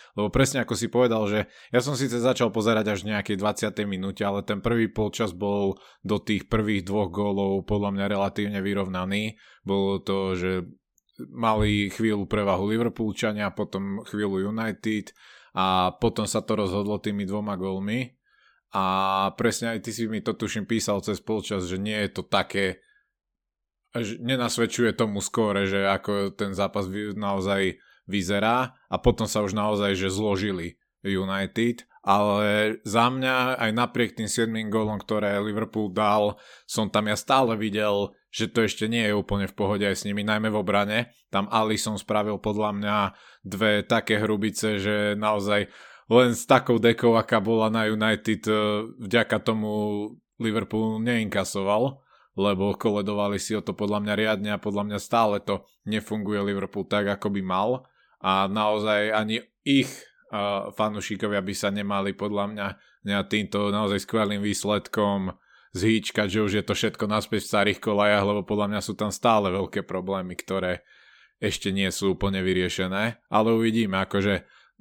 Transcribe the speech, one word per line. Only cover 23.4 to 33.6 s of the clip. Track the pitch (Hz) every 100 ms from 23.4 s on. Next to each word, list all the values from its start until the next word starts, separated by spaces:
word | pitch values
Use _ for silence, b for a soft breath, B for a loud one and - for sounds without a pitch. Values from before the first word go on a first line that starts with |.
| _ _ _ _ _
že | 120 107 113
nenasvedčuje | 117 131 120 - 113 - 117
tomu | 101 110 101
skóre, | - - 107 101 98
že | 98 98
ako | 98 - 101 98 -
ten | 101
zápas | 95 98 101 92
vy-, | 98 104 101
naozaj | 101 98 95 98 95 85 b b -
vyzerá, | 101 90 101 107 123 127 - -
a | 92
potom | 123 - 107
sa | 107
už | 101 107
naozaj, | 104 104 101 95
že | 95
zložili | 95 107 98 104 92 82 - _ _
United, | 98 95 95 98 95 - 117 120 - b -
ale | 98 104 101 104 107 107 113 -
za | 110 120
mňa | 131 131 131 127
aj | 127